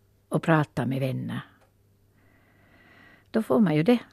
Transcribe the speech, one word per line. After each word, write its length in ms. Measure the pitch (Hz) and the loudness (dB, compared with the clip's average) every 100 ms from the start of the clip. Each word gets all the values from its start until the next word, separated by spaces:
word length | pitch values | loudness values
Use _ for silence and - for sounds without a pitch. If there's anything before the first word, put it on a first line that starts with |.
| _ _ - | _ _ -6
och 140 | - | -4
pratar 440 | - 160 147 - 123 | 0 0 0 -4 -4
med 140 | 135 | -4
vänner. 400 | 131 127 120 120 - _ _ _ _ _ _ _ _ _ _ _ _ _ _ - - _ _ | -4 -6 -8 -10 -12 _ _ _ _ _ _ _ _ _ _ _ _ _ _ -20 -20 _ _
Då 120 | 220 | -4
får 180 | 220 254 | 0 2
man 140 | 196 | 4
ju 80 | 151 | 2
det 160 | 170 240 - | 2 2 0